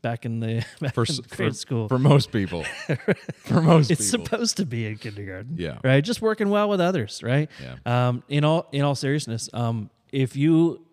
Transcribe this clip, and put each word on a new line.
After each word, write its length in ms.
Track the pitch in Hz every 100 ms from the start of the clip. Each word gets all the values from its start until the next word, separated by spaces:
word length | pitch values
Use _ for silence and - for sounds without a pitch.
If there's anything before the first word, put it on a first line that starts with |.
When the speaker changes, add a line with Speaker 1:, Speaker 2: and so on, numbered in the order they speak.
Speaker 1:
back 220 | 120 117 120
in 140 | 117
the, 220 | 113 113 110
<laughs> 60 | -
back 140 | 143
Speaker 2:
For 120 | - 117
Speaker 1:
in 40 |
Speaker 2:
s-, 100 | 139
Speaker 1:
grade 320 | 123 - -
Speaker 2:
for, 20 | -
Speaker 1:
school. 320 | - 120 107
Speaker 2:
for 100 | 127
most 340 | 135 143 -
people. 320 | 113 95 85 76 - - 151
Speaker 1:
<laughs> 320 | - 185 - -
Speaker 2:
For 240 | - 175
most 260 | 160 165 135
Speaker 1:
It's 220 | 160 107
Speaker 2:
people. 140 | 117 -
Speaker 1:
supposed 300 | 233 233 -
to 80 | 170
be 180 | 117 110
in 120 | 107
kindergarten, 560 | 113 101 101 92 113 165
Speaker 2:
Yeah. 220 | 82 67
Speaker 1:
right? 200 | 131 135
Just 180 | 156 247
working 280 | 220 214 202
well 180 | 202 208
with 120 | 202
others, 420 | 170 185 104 -
right? 260 | 113 131 151 -
Speaker 2:
Yeah. 500 | - 62 - 123 123
Speaker 1:
Um, 120 | 123 -
in 140 | 143
all, 240 | 151 160 -
in 120 | 139
all 100 | 143
seriousness, 560 | 139 135 147 139 113 -
um, 360 | - 117 117 104 _ _
if 240 | 135 131 -
you 500 | 151 165 170 135 -